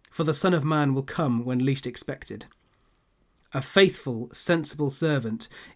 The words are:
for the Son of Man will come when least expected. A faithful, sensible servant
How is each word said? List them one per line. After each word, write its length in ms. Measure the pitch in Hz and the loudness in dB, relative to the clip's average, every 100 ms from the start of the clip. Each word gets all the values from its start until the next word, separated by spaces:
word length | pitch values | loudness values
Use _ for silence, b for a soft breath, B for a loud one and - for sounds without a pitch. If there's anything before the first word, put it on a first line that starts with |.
| _ | _
for 140 | - | -2
the 100 | 156 | 0
Son 180 | 147 190 | 2 4
of 120 | 175 | 4
Man 300 | 147 156 143 | 2 2 2
will 80 | 135 | 0
come 420 | 135 - 151 117 120 | -2 -2 0 0 0
when 180 | 127 | 0
least 220 | 131 135 123 | 2 0 -2
expected. 600 | 123 - 135 - 104 - _ _ _ _ _ _ _ _ _ _ | -6 -8 -8 -10 -14 -14 _ _ _ _ _ _ _ _ _ _
A 80 | 135 | -8
faithful, 680 | 135 196 196 - - 117 117 | 0 6 6 4 -6 -6 -8
sensible 580 | - - 170 151 147 147 | -4 0 0 0 -4 -4
servant 580 | 135 160 147 113 113 - B B | 0 0 0 -2 -6 -8 B B